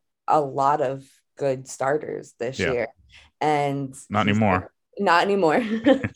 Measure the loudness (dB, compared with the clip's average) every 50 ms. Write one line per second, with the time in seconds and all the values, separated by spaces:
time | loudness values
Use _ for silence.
0 | _ _ _ _ _ 0 2 2 2 0 0 0 2 2 2 2 0 -2 -4 -6
1 | -10 -16 _ _ _ _ _ -4 -4 -2 -2 -4 -6 -12 -10 -4 -2 -2 -2 -2
2 | -4 -6 -10 -10 -12 -14 -12 -8 -8 -6 -4 -2 -2 -2 0 -2 -4 -6 -8 _
3 | _ _ -20 -20 -20 _ _ _ -2 0 0 0 0 -2 -2 -4 -6 -8 -10 -14
4 | -10 -4 -2 0 2 2 2 2 2 2 2 0 -2 -6 -12 _ _ _ _ -2
5 | 2 4 4 4 4 2 2 2 2 2 2 2 0 -2 -4 0 2 4 4 4
6 | 2 -4 -8